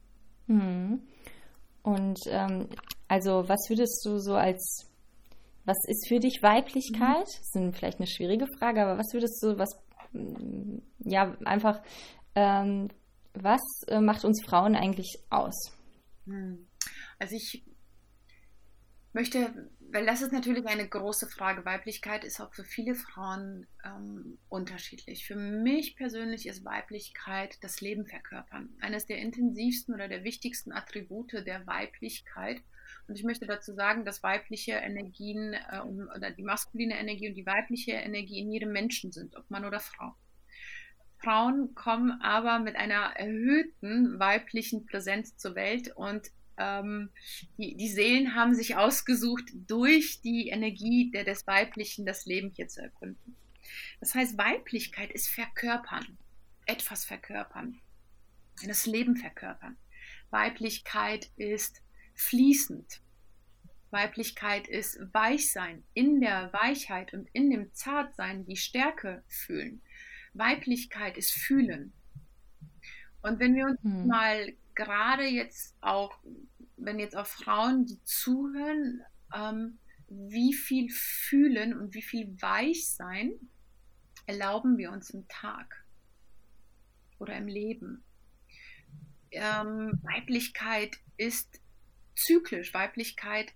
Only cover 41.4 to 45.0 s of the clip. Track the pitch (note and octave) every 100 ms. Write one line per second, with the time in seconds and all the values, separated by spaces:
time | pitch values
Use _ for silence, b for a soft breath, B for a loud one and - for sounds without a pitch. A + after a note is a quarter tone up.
41.4 | B3 C#4 B3+ - A#3+ A3+ B3 A#3+ G#3 G#3+
42.4 | A#3 A#3 A3 - G#3 G#3 G3+ - G#3+ A3
43.4 | B3 D4+ D#4+ - G3+ A#3+ B3 F#3+ G3 A3
44.4 | - A3+ A3 A3 - G3